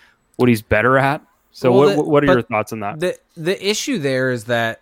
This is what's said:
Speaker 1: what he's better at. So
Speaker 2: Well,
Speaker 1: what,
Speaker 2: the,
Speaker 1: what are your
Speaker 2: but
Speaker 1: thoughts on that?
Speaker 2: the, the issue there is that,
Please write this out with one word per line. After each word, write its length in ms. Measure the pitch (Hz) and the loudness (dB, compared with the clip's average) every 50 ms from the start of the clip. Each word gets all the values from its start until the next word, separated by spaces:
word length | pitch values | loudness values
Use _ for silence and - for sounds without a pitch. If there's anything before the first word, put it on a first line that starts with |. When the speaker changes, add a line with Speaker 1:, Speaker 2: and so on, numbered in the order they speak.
| _ _ _ _ _ _ _ | _ _ _ _ _ _ _
Speaker 1:
what 100 | - 127 | 0 2
he's 140 | 123 117 107 | 2 2 2
better 360 | - - 107 107 110 123 131 | 0 0 0 2 2 2 2
at. 240 | 135 135 135 147 - - _ _ _ _ _ | 2 2 0 -2 -4 -8 _ _ _ _ _
So 200 | _ - - 127 123 | _ -2 0 2 4
Speaker 2:
Well, 80 | 131 147 151 | 6 4 4
Speaker 1:
what, 60 | 151 | 2
Speaker 2:
the, 60 | 147 147 | 0 0
Speaker 1:
what 200 | 156 147 143 143 | 2 2 2 4
are 40 | |
your 80 | 139 135 | 2 2
Speaker 2:
but 100 | 120 113 | 0 0
Speaker 1:
thoughts 240 | - 113 107 107 - | -2 -4 -4 -4 -6
on 80 | 117 110 | -8 -10
that? 200 | 104 101 113 151 | -10 -10 -8 -6
Speaker 2:
the, 160 | 175 180 - - _ _ _ | -6 -6 -6 -8 _ _ _
the 340 | 170 156 170 196 - 180 202 | -8 -6 -6 -6 -4 -4 -4
issue 280 | 214 208 - 302 269 185 | -4 -4 -4 -6 -4 -4
there 320 | 139 139 131 127 131 131 | -2 -2 -2 -2 -2 -2
is 140 | 127 117 107 | -4 -4 -4
that, 340 | 120 120 117 113 113 110 - | -4 -2 -2 -2 -4 -6 -8